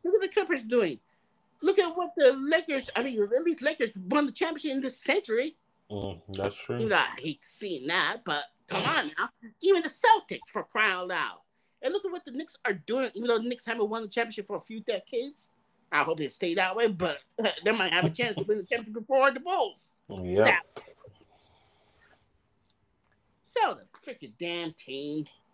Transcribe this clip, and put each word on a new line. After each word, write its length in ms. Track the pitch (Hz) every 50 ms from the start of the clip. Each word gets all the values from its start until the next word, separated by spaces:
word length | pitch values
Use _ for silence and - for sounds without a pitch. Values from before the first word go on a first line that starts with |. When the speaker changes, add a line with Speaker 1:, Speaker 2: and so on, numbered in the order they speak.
| -
Speaker 1:
Look 100 | 339 370
at 60 | 415
the 60 | 381 381
Clippers 340 | - 427 381 - 339 262
doing. 380 | 220 220 247 240 208 165 131 - _ _ _ _ _ _ _ _ _ _ _ _
Look 180 | - 359 392 403
at 160 | 359 339 320
what 160 | 359 349 349 -
the 160 | 349 285 254 269
Lakers, 540 | 269 269 285 320 349 330 330 294 269 - - -
I 80 | 220
mean, 180 | 240 277 247 214 202 202 233
at 60 | 269
least 200 | 330 349 311 -
Lakers 300 | 240 294 320 302 262 226 -
won 300 | 196 185 180 247 294 294
the 60 | 269
championship 380 | - - 381 330 330 311 - 302
in 100 | 262 269
this 180 | 262 262 - -
century. 560 | - - 285 415 - - 220 233 262 320 - _ _ _ _ _ _ _
Speaker 2:
Mm, 300 | 104 101 98 98 90 82 _ -
that's 260 | 95 98 98 101 -
true. 220 | - - - 135
Speaker 1:
Even 140 | 120 226 220
though 60 | 196
I 120 | 165 131 - - -
hate 220 | - 165 143 _ -
seeing 440 | - - - 214 202 175 131 127 160
that, 300 | 170 185 151 156 208 240 _
but 200 | 175 151 147 139 - _ _ _ -
come 160 | 190 190 202
on 260 | 247 330 302 - - - 175
now. 120 | 202 - _ _ - 220 _ _
Even 200 | - 370 392 349
the 60 | 330 294
Celtics, 600 | - - - 466 453 427 - - 180 120 - -
for 100 | - 208
crying 300 | - _ _ 220 220 208
out 160 | 185 180 180 185
loud. 300 | 180 165 143 107 90 - _ _ _ _ _ _ _ _
And 100 | - 262
look 120 | 349 403 -
at 80 | 381
what 120 | 349 349 _
the 60 | 285
Knicks 240 | 240 269 320 - - - _
are 80 | 240 202
doing, 360 | 170 - - 226 262 269 226 -
even 120 | 196 233 240
though 100 | 233 220
the 100 | 226 240
Knicks 180 | 247 240 -
haven't 220 | 233 226 233 214 208
won 120 | 220 226
the 60 | 226 202
championship 380 | - 240 233 226 214 220 196
for 100 | - 208
a 40 | -
few 200 | - - 220 226
decades. 680 | 220 - 214 190 - _ - 233 254 285 285 - - - _ _ _ _ _ _ _ _
I 120 | - 143
hope 160 | 156 156 165 156
they 100 | 151 127
stay 260 | - - 190 170 170
that 220 | 196 185 185 190
way, 120 | 220 233 226
but 300 | 196 160 180 170 147 143 - _ _ -
<laughs> 260 | 220 202 156 - 175
they 80 | 208
might 200 | 220 220 185 170
have 120 | 160 180 180
a 60 | 156
chance 260 | 160 - 240 233 202
to 60 | -
win 160 | 196 208 214 214
the 60 | 180
championship 300 | - 240 233 220 214 214
before 360 | 233 220 - 269 269 262 277
the 80 | 247 262
Bulls. 540 | 302 359 381 359 269 403 - - - - _ _ _ -
Speaker 2:
Yep. 280 | 101 95 90 90 90
Speaker 1:
Sadly. 180 | 98 110 120 - 170 - _ _ - - - - _ - - _ _ _ _ _ _ _ _ _ _ _ _ _ _ _ _ _ _ _ _ _ _ _ _ _ _ _ _ _ _ _ _ _ _ _ _ _ _ _ _ _ _ _ _ _ _
Sell 320 | _ - - 480 427 302 185
the 360 | - - _ - - - 294
freaking 200 | 240 _ 147 117 110 _
damn 340 | 170 175 170 175 170 165 160
team. 500 | - - - 135 139 143 147 147 156 151 - _ _ _ _